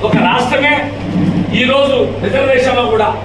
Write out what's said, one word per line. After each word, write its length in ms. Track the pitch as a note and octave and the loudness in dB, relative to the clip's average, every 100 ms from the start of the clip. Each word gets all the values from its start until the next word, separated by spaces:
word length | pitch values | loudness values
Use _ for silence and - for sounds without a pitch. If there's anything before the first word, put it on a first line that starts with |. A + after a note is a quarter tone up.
ఒక 120 | - A3+ | 0 2
రాష్ట్రమే 760 | - B3 A#3+ C4+ C#4+ C#4+ - - - - - - - - | 2 0 0 0 0 0 -4 -6 -4 -2 0 0 -2 0
ఈరోజు 560 | B3 C#4 C#4 B3+ G#3+ - | 0 2 2 2 0 -2
రిజర్వేషన్లో 640 | G3 C4 - B3 C4+ - A#4+ | -2 0 2 2 2 0 0
కూడా 300 | A4 G#4 - | 2 0 -2